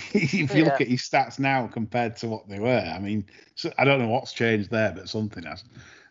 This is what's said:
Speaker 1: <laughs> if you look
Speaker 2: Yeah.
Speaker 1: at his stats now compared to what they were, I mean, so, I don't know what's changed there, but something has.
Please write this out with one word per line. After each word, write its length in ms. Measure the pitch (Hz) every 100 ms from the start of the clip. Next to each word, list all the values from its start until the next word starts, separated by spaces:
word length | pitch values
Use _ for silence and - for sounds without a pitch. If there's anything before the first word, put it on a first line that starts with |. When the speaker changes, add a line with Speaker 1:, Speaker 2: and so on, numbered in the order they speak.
Speaker 1:
<laughs> 100 | -
if 200 | 208 165
you 320 | 196 147 151 156
look 140 | 139
Speaker 2:
Yeah. 60 | 120
Speaker 1:
at 20 |
his 140 | 123 -
stats 300 | 143 135 -
now 300 | 135 135 113
compared 480 | - 110 123 117 107
to 100 | 117
what 220 | 107 95
they 80 | 98
were, 320 | 113 123 87
I 40 | 82
mean, 280 | 98 107 95 - -
so, 180 | - 175 -
I 80 | 135
don't 140 | 139
know 80 | 117
what's 260 | 120 -
changed 380 | - 117 110 98
there, 200 | 113 107
but 160 | 87 -
something 360 | 113 107 -
has. 200 | 76 82 - - - - -